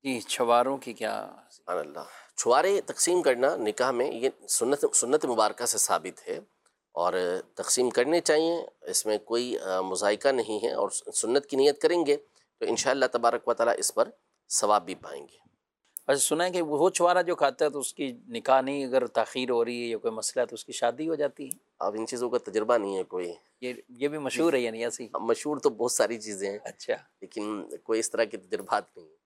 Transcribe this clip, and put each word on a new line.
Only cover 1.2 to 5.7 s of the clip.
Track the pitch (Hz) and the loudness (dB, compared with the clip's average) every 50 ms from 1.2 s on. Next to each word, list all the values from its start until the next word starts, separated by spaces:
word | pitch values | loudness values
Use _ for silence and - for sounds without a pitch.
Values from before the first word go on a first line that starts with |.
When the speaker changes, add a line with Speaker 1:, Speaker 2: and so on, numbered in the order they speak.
| 104 95 - - - _ | -8 -10 -16 -20 -20 _
Speaker 2:
سبحان | - - _ - 90 87 | -20 -20 _ -4 -4 -4
اللہ، | 76 73 73 76 - - - - - _ _ | -4 -6 -10 -14 -14 -14 -16 -20 -20 _ _
چھوارے | - - 117 123 143 165 190 202 196 | -4 2 4 4 4 4 4 0 0
تقسیم | - - - - - 170 175 180 | -2 -6 -4 -2 0 2 2 4
کرنا | 156 143 127 120 131 143 175 | 4 2 2 4 2 0 2
نکاح | 180 107 107 107 - 123 135 | 0 -2 -2 0 0 0 0
میں | 127 120 123 - | 2 0 -2 -2
یہ | - 113 120 131 - _ - - | -2 -2 -4 -4 -4 _ -6 -4
سنت، | - - 117 123 143 139 - - - | -2 0 2 0 2 2 0 2 2
سنت | - - 120 139 156 - | 0 2 2 0 0 2
مبارکہ | 139 120 107 107 104 101 - 120 | 0 2 2 2 2 2 -2 -2
سے | - | -2